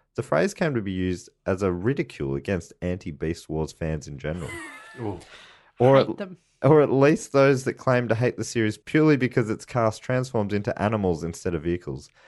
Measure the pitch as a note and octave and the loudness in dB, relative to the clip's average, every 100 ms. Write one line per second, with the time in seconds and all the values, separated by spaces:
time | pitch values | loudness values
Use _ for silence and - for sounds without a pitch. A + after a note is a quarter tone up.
0 | _ - - D3+ G3 - E3 B2 G2 F#2 | _ -8 -2 0 0 0 -2 -2 -4 -2
1 | F#2 F2 - _ - F#2+ G2 F2 G#2+ C#3+ | -2 -4 -8 _ -4 0 0 0 -2 -2
2 | D#3 - C#2 C#2 - F2+ - - F2+ F2+ | -4 -6 -4 -4 -2 -4 -4 -8 -6 -6
3 | E2+ D2 D#2+ E2 - D#2 D#2 - D#2+ D#2 | -8 -6 -6 -6 -6 -6 -6 -6 -6 -6
4 | C#2+ C#2+ D2 - - - - - - - | -8 -8 -6 -6 -8 -12 -14 -18 -18 -10
5 | G#2+ F2 - - - - _ - B2+ C3+ | -10 -10 -14 -20 -20 -20 _ 2 6 6
6 | A2+ G#2+ F#2+ F2+ _ - C3+ D3+ C#3 C3 | 4 -2 -10 -14 _ -2 4 6 6 4
7 | C#3+ D#3 - C#3 C#3 C3 B2+ - - B2 | 4 4 0 4 4 4 -2 -4 0 0
8 | A#2+ A2 B2 - A2 A#2+ G#2+ - - D#3 | 2 0 0 -2 -4 0 0 -2 0 4
9 | D#3 C#3 B2 C3 G#2+ G#2 - B2 A2 - | 4 4 2 0 -2 -4 -4 0 0 0
10 | - B2+ B2+ A2+ G2+ G2+ G2+ - G2+ A2 | -4 -4 -2 -2 -2 -2 -2 -2 -2 0
11 | F#2 D#2+ E2+ - F#2 E2 E2 F2 - C2+ | 0 -2 -4 -6 -6 -4 -2 -4 -6 -12
12 | - _ | -14 _